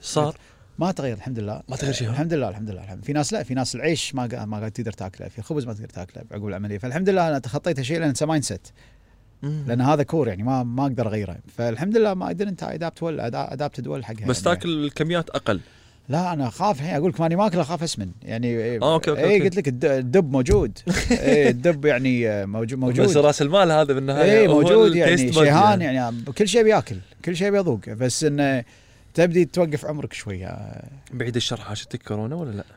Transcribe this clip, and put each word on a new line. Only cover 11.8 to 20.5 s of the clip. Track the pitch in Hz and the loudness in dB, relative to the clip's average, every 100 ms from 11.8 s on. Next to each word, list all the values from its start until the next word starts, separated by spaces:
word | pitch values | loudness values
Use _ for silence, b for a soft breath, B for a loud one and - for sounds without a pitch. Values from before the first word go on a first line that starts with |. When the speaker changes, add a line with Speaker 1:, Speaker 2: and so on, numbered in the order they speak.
| 185 226 | 0 2
Speaker 2:
لله | 214 | 2
ما | 185 185 | 0 -6
قدرت | 175 202 | -6 -6
انت | 170 | -6
ادابت | - 160 165 - | -8 -6 -8 -6
ولا | 165 151 117 | -6 -6 -6
أدا-، | 135 - | -6 -8
adapted | 135 143 - 131 | -6 -8 -6 -8
ولا | 143 | -8
حقها | 110 110 117 | -10 -8 -4
Speaker 1:
بس | 123 175 | -2 0
Speaker 2:
يعني. | 175 | -2
Speaker 1:
تاكل | 175 156 | -2 -2
الكميات | 147 - 160 175 160 | -4 -2 -2 -2 -2
اقل؟ | 139 - 92 - b b b - | -4 -2 -4 -6 b b b -4
Speaker 2:
لا | 151 180 | -2 -2
انا | 160 123 | -2 -4
اخاف | - 202 151 | -2 -2 0
الحين، | 156 | -2
اقول | 151 175 | -2 -2
لك | - | 0
ماني | 160 170 | 0 2
ماكل، | 214 175 | 2 0
اخاف | 143 170 | -2 -4
اسمن | 165 117 92 - | -4 -6 -8 -10
يعني. | - 113 120 117 113 117 | -8 -4 -2 0 -2 0
Speaker 1:
آه، | 135 | 2
أوكي، | 160 160 | 2 2
أوكي، | 143 | 2
Speaker 2:
اي | 165 | 4
Speaker 1:
أوكي. | 202 | 4
Speaker 2:
قلت | 190 180 | 4 0
لك | 143 | -2
الد-، | 123 | 0
الدب | 151 135 123 127 147 | 2 2 2 2 4
موجود. | 131 131 | 0 4